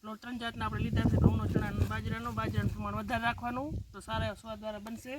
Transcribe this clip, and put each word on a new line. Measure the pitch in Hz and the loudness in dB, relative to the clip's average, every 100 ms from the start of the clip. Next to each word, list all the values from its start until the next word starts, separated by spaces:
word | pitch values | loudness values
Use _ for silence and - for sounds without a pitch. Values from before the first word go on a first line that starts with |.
લોટ | 214 214 | -12 -12
ત્રણ | 240 247 | -8 -6
જાતના | 233 233 220 | -6 -4 -4
આપણે | 214 | 0
લીધા | 226 220 | 2 4
છે, | 233 - | 4 8
ઘઉંનો, | - - - | 8 8 2
ચણાનો, | - 208 208 - | 2 2 0 0
બાજરાનો. | 214 220 226 233 | 0 -2 -4 -4
બાજરાનું | 220 220 214 208 | -2 0 0 0
પ્રમાણ | - 208 208 | 0 -4 -4
વધારે | 214 233 | -2 0
રાખવાનું, | 233 233 240 247 285 349 - | 0 -2 -4 -4 -4 -6 -8
તો | 202 | -14
સારા | - 220 220 | -6 -2 -2
એવા | 190 | -4
સ્વાદવાળા | 226 214 214 208 | -10 -8 -8 -8
બનશે. | 208 226 247 | -8 -10 -8